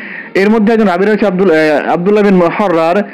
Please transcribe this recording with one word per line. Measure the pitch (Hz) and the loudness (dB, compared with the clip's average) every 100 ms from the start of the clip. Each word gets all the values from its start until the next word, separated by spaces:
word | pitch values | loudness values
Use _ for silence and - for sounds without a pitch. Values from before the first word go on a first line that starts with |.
| - - - | -16 -16 -8
এর | - 196 | -2 0
মধ্যে | 226 208 | 2 2
একজন | 226 208 | 2 0
রাবি | 175 202 | 0 0
রয়েছে | 214 208 | 0 0
আব্দুল-, | 185 190 | 0 2
আহ, | 156 156 151 78 | 2 2 0 -2
আব্দুল্লাহ | 160 175 214 | -2 0 2
বিন | 202 | 2
মুহাররার, | 185 170 - 202 165 165 190 202 | 2 2 0 -2 0 0 0 -4